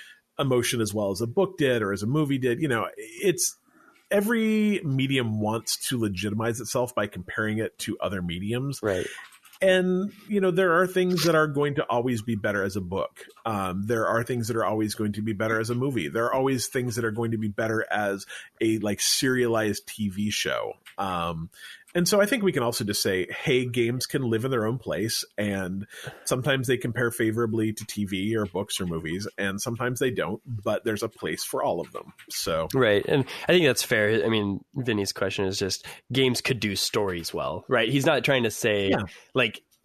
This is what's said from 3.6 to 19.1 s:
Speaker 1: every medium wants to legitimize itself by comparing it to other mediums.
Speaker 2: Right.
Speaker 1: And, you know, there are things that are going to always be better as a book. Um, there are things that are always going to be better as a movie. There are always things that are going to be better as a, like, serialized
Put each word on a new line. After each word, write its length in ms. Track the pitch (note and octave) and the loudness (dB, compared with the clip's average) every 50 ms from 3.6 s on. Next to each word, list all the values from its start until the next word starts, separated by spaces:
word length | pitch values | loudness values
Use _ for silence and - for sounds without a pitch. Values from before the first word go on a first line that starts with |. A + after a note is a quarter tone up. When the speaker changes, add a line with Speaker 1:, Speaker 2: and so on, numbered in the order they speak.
| _ _ _ _ _ - _ _ _ - | _ _ _ _ _ -20 _ _ _ 0
Speaker 1:
every 680 | G3+ G3+ G3+ A3 A#3+ A3+ A3 A3 A3 G#3+ G#3+ G#3+ G#3 - - | 0 2 2 2 2 2 2 2 2 2 2 2 2 0 0
medium 560 | D3 C3+ C3+ C3 C3+ C3+ C3 A#2+ A2+ G#2+ G#2+ | 0 0 0 2 2 2 0 0 0 0 0
wants 480 | G#2+ G#2+ A2 A#2 - - - - - | 0 0 -2 -2 -2 -4 -6 -4 -4
to 100 | - C3+ | -4 -2
legitimize 640 | A#2+ A2 G#2 F#2+ F2+ G2+ G#2 G#2 G#2+ A2 A#2 A2+ A2 | 0 0 0 -2 -2 -4 -2 -2 0 0 -2 -2 -4
itself 340 | A#2 - - C3 B2 A#2 - | -4 -4 -2 -2 -2 0 -2
by 140 | - G#2 | -2 -4
comparing 500 | G2+ - F#2 F2 - - - A2 G#2+ G#2+ | -4 -4 -10 -10 -8 -4 -2 -2 0 0
it 220 | A2 A2 - - - | -2 -2 -4 -4 -8
to 180 | - - G2+ - | -6 -6 -4 -2
other 220 | - G2 G2+ F#2+ | -2 -2 -2 -2
mediums. 580 | F2+ F2 E2+ F2 G2 G#2 A#2 B2 C3+ C#3+ C3 - - | -4 -4 -4 -4 -4 -4 -4 -2 -4 -4 -6 -4 -2
Speaker 2:
Right. 240 | G#2+ F#2+ F#2 - - - - - - - - _ - - - F#3+ | 0 0 0 -2 -4 -8 -14 -18 -20 -20 -20 _ -16 -6 2 4
Speaker 1:
And, 480 | F#3+ F#3 F#3 F#3 F#3 F#3 F#3 F#3+ G#3 - - - | 4 6 6 4 2 2 0 0 -4 -6 -10 -8
you 140 | - G#3+ G3+ | -2 0 2
know, 80 | F#3+ F#3 | 2 4
there 320 | E3+ F#3 F#3+ F3+ E3 F3 | 4 4 4 4 6 4
are 60 | F#3 | 4
things 380 | F3+ F3+ F#3 F3+ F3+ F3+ E3+ D3 | 4 2 2 2 2 2 2 4
that 100 | E3+ D#3+ | 4 6
are 100 | D#3 D#3 | 6 4
going 300 | D#3 C#3 C#3+ D3 D3 C#3+ | 4 2 0 0 0 0
to 80 | C#3+ C3+ | 0 0
always 400 | - A2+ B2 A#2 C3 B2 A2 G#2 | 0 0 0 2 2 0 -2 0
be 100 | A#2 A2+ | -2 -2
better 300 | G#2 G#2+ A2 G2+ G2+ F#2+ | 0 0 0 0 2 0
as 120 | G2+ G2 | 0 -2
a 60 | G#2 | -2
book. 420 | F#2 F2 F#2+ F#2 - - _ - - - - - - | -4 -2 -2 -2 -4 -4 _ -14 -20 -20 -16 -8 -6
Um, 380 | A#2 G#2+ G2+ F#2+ F#2 F2+ G2 G2+ | -4 -2 -2 -2 -2 -2 -2 -2
there 220 | G#2+ A#2+ A2+ A2 | 0 0 2 2
are 160 | E2+ G#2+ A#2 A#2+ | 2 2 2 0
things 240 | - C3 B2 A2+ | 0 -2 -2 -2
that 100 | G#2 A#2+ | -2 0
are 80 | A2+ G#2+ | 0 0
always 300 | F2+ G#2+ A2 A2 G#2+ - | 0 2 0 0 -2 -2
going 180 | - G#2+ G#2 G#2 | -2 -2 -2 -2
to 80 | A2 | -2
be 120 | G#2+ A2+ G#2+ | -4 -4 -2
better 260 | F#2+ A2 A2 A2+ A2 | -2 0 0 0 0
as 100 | A2+ A2 | 0 0
a 60 | A#2+ | -2
movie. 320 | A#2+ C3 C#3+ C3 A2 D#2+ | -2 0 0 0 -2 -2
There 180 | C#2+ D2+ A2+ A#2 | -2 0 0 0
are 80 | A#2+ A2 | 0 2
always 320 | C3 C3+ C3+ C3+ B2 - | 2 2 2 2 0 -2
things 300 | - - C3+ B2 B2 G#2+ | -2 -4 -4 -2 -2 -2
that 100 | A2+ A#2 | -2 -2
are 60 | A2+ | -2
going 180 | G#2+ A#2 A#2 A2+ | -2 -2 -2 -2
to 60 | A#2 | -2
be 100 | A2 A2 | -2 -2
better 380 | G#2+ G2+ - A2+ A2 A2 A2 G#2+ - | -4 -2 -2 -2 0 0 0 -2 -2
as 340 | E2+ G#2 G#2 G2+ G2 G2 - - - - - - _ - | -2 0 0 0 -2 -4 -8 -12 -16 -16 -16 -12 _ -2
a, 200 | A2 A2+ A2+ A2 | 0 2 2 2
like, 200 | G2 G#2 G2+ - | 0 -2 -2 0
serialized 840 | - - | 0 0